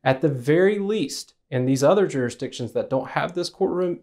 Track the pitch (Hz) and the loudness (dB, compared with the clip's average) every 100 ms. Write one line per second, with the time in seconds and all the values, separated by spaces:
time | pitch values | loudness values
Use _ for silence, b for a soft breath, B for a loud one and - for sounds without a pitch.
0 | 135 135 160 135 120 160 190 208 196 214 | 2 2 0 0 2 4 4 2 -2 -2
1 | 151 - - _ _ 127 127 135 139 190 | -4 -6 -14 _ _ -2 0 4 4 4
2 | - 139 120 - 131 - 117 120 - 131 | 2 0 -4 -4 -10 -8 -6 -4 -2 -4
3 | - 147 147 180 180 - 185 175 185 175 | -2 -4 -4 -4 -8 -2 -2 0 -2 -4